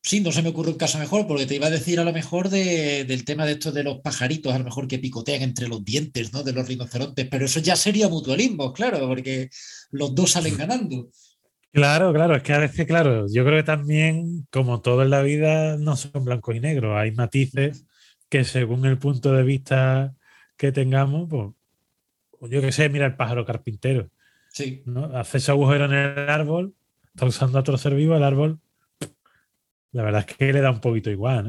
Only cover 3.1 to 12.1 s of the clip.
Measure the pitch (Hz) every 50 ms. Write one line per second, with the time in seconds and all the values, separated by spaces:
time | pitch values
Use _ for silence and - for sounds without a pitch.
3.1 | 131 127 117 147 151 147 156 151 147 147 - 160 139 147 143 143 131 131 - 147
4.1 | 127 - 123 127 156 156 - 139 123 131 127 123 - 139 135 131 135 127 131 127
5.1 | 113 113 113 143 143 131 135 131 113 120 123 117 117 110 101 101 110 143 151 151
6.1 | - - - 113 117 135 143 135 123 127 127 127 131 123 123 117 - 123 135 -
7.1 | - - 127 131 - 131 139 131 - 165 151 175 180 - - 214 208 208 214 190
8.1 | 165 156 - 131 131 165 233 262 214 156 139 131 131 - 220 254 208 156 135 127
9.1 | 127 127 127 131 131 131 131 131 - - - - - - - _ - 139 143 143
10.1 | 127 143 185 - - 180 160 160 - 101 147 175 240 254 220 165 135 127 120 -
11.1 | _ _ _ _ _ _ _ _ _ _ _ _ _ 143 143 143 147 160 185 185